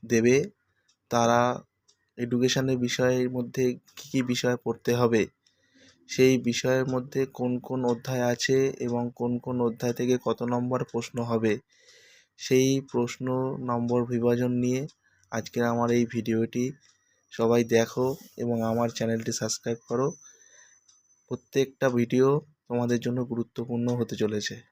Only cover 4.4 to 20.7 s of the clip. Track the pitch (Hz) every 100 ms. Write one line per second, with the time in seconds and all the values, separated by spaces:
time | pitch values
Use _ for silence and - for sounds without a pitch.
4.4 | 123 123 - 117 - 120 123 113 95 _
5.4 | _ _ _ _ - _ _ - 131 131
6.4 | 120 117 131 131 131 127 127 139 135 -
7.4 | 123 123 - 131 123 120 123 131 123 120
8.4 | - 135 135 131 123 120 120 120 120 123
9.4 | 123 127 120 113 123 120 123 127 - 113
10.4 | 120 123 123 127 127 117 117 - 117 117
11.4 | 110 104 _ _ _ - _ _ _ _
12.4 | - 131 131 135 135 - 120 - 127 127
13.4 | 131 139 127 120 120 120 120 120 120 120
14.4 | 123 123 123 127 147 - _ _ _ 113
15.4 | - - 120 117 120 120 117 117 110 113
16.4 | 113 123 123 147 _ _ _ _ _ -
17.4 | 113 117 113 113 113 - 127 143 - -
18.4 | 120 117 113 113 120 - 113 113 113 113
19.4 | 110 - - 117 _ 120 139 - _ _
20.4 | _ _ _